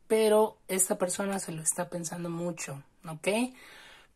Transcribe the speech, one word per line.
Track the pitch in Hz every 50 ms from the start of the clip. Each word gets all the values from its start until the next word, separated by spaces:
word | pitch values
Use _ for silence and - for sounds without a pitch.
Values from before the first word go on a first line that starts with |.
| _
pero | _ 220 220 220 214 214 214 220 214 - _ _ -
esta | 190 190 - - 180 -
persona | 185 180 - - 202 196 196 190
se | - -
lo | 165 156
está | 160 - - - 175 175
pensando | - 175 170 165 175 175 170 170
mucho, | 170 165 175 175 165 - - - 143 139 - _ _ _ - 170
¿ok? | 160 156 - 185 202 226 247 254 - - - - - - - - - - - _ _